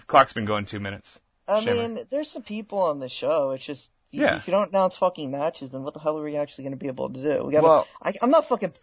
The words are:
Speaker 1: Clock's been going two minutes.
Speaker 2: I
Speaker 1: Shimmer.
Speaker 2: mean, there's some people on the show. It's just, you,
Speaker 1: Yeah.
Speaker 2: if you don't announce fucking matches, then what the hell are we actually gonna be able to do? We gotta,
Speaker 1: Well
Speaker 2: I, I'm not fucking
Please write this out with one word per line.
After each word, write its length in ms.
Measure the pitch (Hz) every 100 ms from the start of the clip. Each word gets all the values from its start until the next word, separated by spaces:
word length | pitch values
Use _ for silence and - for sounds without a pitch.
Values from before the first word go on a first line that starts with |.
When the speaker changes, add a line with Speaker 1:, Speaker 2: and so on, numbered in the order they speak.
| -
Speaker 1:
Clock's 260 | 147 135
been 120 | - 107
going 200 | 107 101
two 140 | 104
minutes. 400 | 101 98 - - _ _ -
Speaker 2:
I 140 | 208
Speaker 1:
Shimmer. 120 | 226 240
Speaker 2:
mean, 240 | 233 220 -
there's 220 | 277 302
some 120 | 302
people 360 | 220 214 208 202
on 200 | 175 143
the 100 | 131
show. 420 | - 127 156 135
It's 140 | 131 -
just, 260 | 139 - _ _
you, 100 | -
Speaker 1:
Yeah. 140 | 294 -
Speaker 2:
if 100 | -
you 40 |
don't 180 | 190 190
announce 280 | 196 185 -
fucking 320 | 185 180 143
matches, 400 | 139 156 - 135
then 140 | 131
what 100 | 135
the 60 | 151
hell 180 | 151 156
are 60 |
we 120 | 151 147
actually 260 | 147 -
gonna 140 | 135 135
be 100 | 139
able 220 | 127 131
to 100 | 131
do? 220 | 143 139 139
We 80 |
gotta, 100 | 147 160
Speaker 1:
Well 200 | 151 - -
Speaker 2:
I, 120 | 175 196
I'm 80 | 240
not 160 | 320 294
fucking 240 | 247 185 -